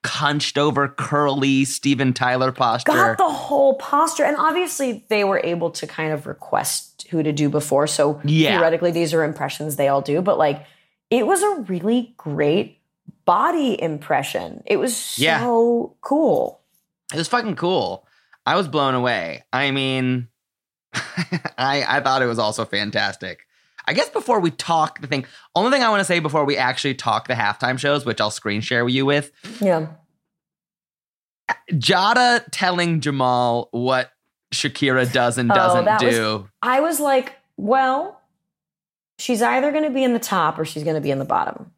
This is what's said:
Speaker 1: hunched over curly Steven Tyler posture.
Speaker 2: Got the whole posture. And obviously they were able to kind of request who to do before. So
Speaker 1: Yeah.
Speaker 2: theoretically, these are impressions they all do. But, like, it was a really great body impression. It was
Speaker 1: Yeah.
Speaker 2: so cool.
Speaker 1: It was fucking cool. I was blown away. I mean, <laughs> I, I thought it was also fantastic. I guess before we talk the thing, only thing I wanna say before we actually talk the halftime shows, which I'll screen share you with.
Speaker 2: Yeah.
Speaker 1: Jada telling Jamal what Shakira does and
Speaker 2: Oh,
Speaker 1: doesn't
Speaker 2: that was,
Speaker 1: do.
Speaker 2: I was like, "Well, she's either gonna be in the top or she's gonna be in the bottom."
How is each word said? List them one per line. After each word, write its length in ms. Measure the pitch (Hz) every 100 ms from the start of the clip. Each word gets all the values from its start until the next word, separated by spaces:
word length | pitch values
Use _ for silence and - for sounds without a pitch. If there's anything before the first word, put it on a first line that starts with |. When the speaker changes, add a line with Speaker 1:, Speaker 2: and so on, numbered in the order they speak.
| -
Speaker 1:
hunched 520 | - 147 147 - 143
over 300 | 147 135 139
curly 760 | - 139 147 143 139 135 135 135
Steven 480 | - 143 131 131
Tyler 380 | 123 127 127 131
posture. 380 | 127 123 117 -
Speaker 2:
Got 240 | 311 370 -
the 120 | 339
whole 440 | 285 - 277 277 269
posture. 480 | - 285 320 311
And 140 | 285 294
obviously 680 | 302 320 349 - 269 220 _
they 140 | 214 202
were 160 | 190
able 260 | - 170 170
to 160 | - 156
kind 260 | - 156
of 140 | 151 143
request 800 | - - - - - - - -
who 120 | 165
to 100 | 156
do 160 | 147 147
before. 380 | 147 143 139 151
So 340 | - 147 151
Speaker 1:
Yeah. 280 | 147 156 151 151
Speaker 2:
theoretically, 340 | 165 165 175
these 220 | 170 165
are 100 | 160
impressions 520 | 151 - 143 - 151 139
they 140 | 139
all 120 | 139
do. 200 | 139 147
But, 160 | 156 -
like, 280 | 147 147 - _ _ _ _
it 160 | 247 226
was 140 | 381
a 120 | 415 359
really 520 | 190 180 190 247 233 -
great 640 | 156 143 147 170 220 _ _ _ - _ -
body 560 | 180 294 339 269 -
impression. 840 | 165 147 - 139 143 - 85 - -
It 120 | -
was 400 | 247 226 - -
Speaker 1:
Yeah. 240 | 151 156
Speaker 2:
so 560 | 247 233 233 233 - _
cool. 600 | - 294 285 165 - - _ _ _ _ -
Speaker 1:
It 40 | 147
was 100 | 165
fucking 300 | 247 226 156
cool. 480 | 175 180 92 90 _ _ _ _ -
I 100 | 170
was 140 | 170
blown 240 | 147 135 127
away. 480 | 123 110 82 71 _
I 200 | 127 139
mean, 580 | 135 135 131 127 127 120 _ _ _
<laughs> 340 | _ _ _
I, 920 | - - - 165 180 - - 131 139 -
I 120 | 139
thought 220 | 131 135
it 60 | 123
was 120 | 117
also 240 | 107 107
fantastic. 760 | 110 101 104 104 101 - 92 87 _ _ _ - -
I 40 |
guess 160 | 180 -
before 320 | 440 - 226
we 100 | 170
talk 480 | - - 160 156 -
the 80 | 143
thing, 180 | 139 127 - - 170
only 160 | 226
thing 100 | 277
I 60 | 240
wanna 140 | 208
say 160 | 190 175
before 240 | 156 151
we 140 | 139 135
actually 360 | 127 131 143 127
talk 340 | - 110 -
the 60 | 120
halftime 440 | 104 101 127 127
shows, 260 | 143 147 117
which 140 | 107
I'll 120 | 107
screen 280 | - 110 104
share 260 | 113 120 120
you 160 | 131 135
with. 260 | 143 143 _ 202 -
Speaker 2:
Yeah. 260 | 202 165 160 - _ _ _ _ _ _ _ _ _ _ _ _ _ _ - - -
Speaker 1:
Jada 720 | 156 120 185 202 240 247 240 -
telling 500 | - 185 175 170 165
Jamal 680 | 147 139 127 123 123 120 -
what 400 | 117 123 127 127 _ _ _ _
Shakira 580 | - 143 - 139 131 123
does 260 | 127 120 123
and 140 | 120
Speaker 2:
Oh, 40 | 190
Speaker 1:
doesn't 300 | 185 180 185
Speaker 2:
that 160 | 214
was, 100 | 120 117
Speaker 1:
do. 340 | 110 107 98 _
Speaker 2:
I 180 | 233 262
was 180 | 320 294
like, 360 | 294 269 254 - _ -
"Well, 640 | 202 262 262 269 370 - _ _ _ _ _ _ _ _ _ -
she's 240 | - 233
either 300 | 240 254 285
gonna 180 | 294 302
be 140 | 262
in 100 | 254
the 60 | 233
top 400 | 233 190 160 160
or 60 | 156
she's 180 | 156
gonna 180 | 151 156
be 100 | 143
in 80 | 135
the 60 | 135
bottom." 460 | - - - -